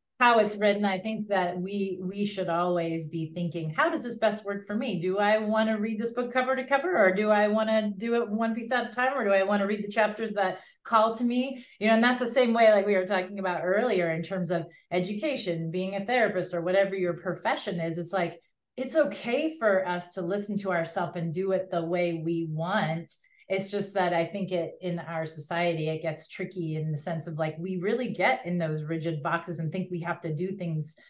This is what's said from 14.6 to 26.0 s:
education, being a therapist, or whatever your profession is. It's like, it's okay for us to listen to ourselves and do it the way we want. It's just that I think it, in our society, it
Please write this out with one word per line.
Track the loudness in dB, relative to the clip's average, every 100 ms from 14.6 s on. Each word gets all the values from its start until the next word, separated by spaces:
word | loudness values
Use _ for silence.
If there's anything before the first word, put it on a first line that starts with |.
| -2 -10 _
education, | -2 0 -2 -2 -2 -2 -2 -2
being | -2 -4 -4
a | 0
therapist, | 2 2 2 -2
or | -2
whatever | 2 2 2 2
your | -2 -2
profession | -4 -4 -2 -2 -2 -4
is. | -4 -4
It's | -4
like, | -2 -2 -4 _ _ _ -8
it's | 0 2
okay | 2 0 -2 0 -2 0
for | 2 4 2
us | -2 -4
to | -6
listen | -2 -2 -2 -4
to | 0
ourselves | 0 0 -2 -4 -2
and | -4
do | -2 0
it | -2 0
the | -2
way | 0 0 0 0
we | -2 -2 -2
want. | -4 -2 0 0 -2 -6 -16 _ _ -6
It's | -4 -2
just | -4 -2
that | 0 2
I | 2 0
think | -2 -2
it, | -2 -4 -6
in | -6 -6
our | -6 -6 -6
society, | -8 -6 -2 0 0 -2
it | -2